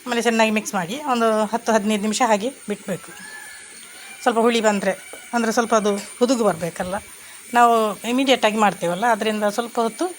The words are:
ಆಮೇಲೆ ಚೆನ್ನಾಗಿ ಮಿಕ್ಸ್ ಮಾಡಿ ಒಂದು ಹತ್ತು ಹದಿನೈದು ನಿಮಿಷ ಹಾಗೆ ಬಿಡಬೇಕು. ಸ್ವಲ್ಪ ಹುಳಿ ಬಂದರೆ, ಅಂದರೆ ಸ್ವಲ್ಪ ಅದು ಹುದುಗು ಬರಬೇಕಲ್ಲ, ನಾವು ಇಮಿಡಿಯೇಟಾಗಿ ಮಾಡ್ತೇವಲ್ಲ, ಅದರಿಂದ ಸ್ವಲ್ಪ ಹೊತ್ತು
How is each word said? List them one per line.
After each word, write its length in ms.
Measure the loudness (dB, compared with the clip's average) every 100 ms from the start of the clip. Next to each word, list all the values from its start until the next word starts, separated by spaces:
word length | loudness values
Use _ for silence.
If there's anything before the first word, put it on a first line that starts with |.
ಆಮೇಲೆ 180 | -2 0 2
ಚೆನ್ನಾಗಿ 240 | 2 2 0
ಮಿಕ್ಸ್ 160 | -2 -4
ಮಾಡಿ 180 | -4 -6 -2
ಒಂದು 160 | 0 2 2 0
ಹತ್ತು 160 | -2 0 2
ಹದಿನೈದು 280 | 2 -2 -2
ನಿಮಿಷ 140 | 0 2
ಹಾಗೆ 180 | 2 0 -8 -10
ಬಿಡಬೇಕು. 420 | -10 -8 -10 -10 -18 -18 -18 -18 -20 -20 -20 -20 -20 -20 -4
ಸ್ವಲ್ಪ 160 | 0 2 2
ಹುಳಿ 160 | 4 2
ಬಂದರೆ, 260 | 2 -2 -4 -12 -20 -6 -2
ಅಂದರೆ 160 | 0 0
ಸ್ವಲ್ಪ 160 | 2 2
ಅದು 120 | 2 -2 -6 -2
ಹುದುಗು 240 | 0 2 2
ಬರಬೇಕಲ್ಲ, 460 | 0 -6 -8 -8 -8 -10 -20 -20 -20 -2 4
ನಾವು 180 | 6 6 2 -2 -2
ಇಮಿಡಿಯೇಟಾಗಿ 460 | 0 2 2 2 2 2
ಮಾಡ್ತೇವಲ್ಲ, 400 | 2 -4 0 0
ಅದರಿಂದ 300 | 0 0 0 -2 -2
ಸ್ವಲ್ಪ 200 | -4 -2 -4
ಹೊತ್ತು 180 | -2 -6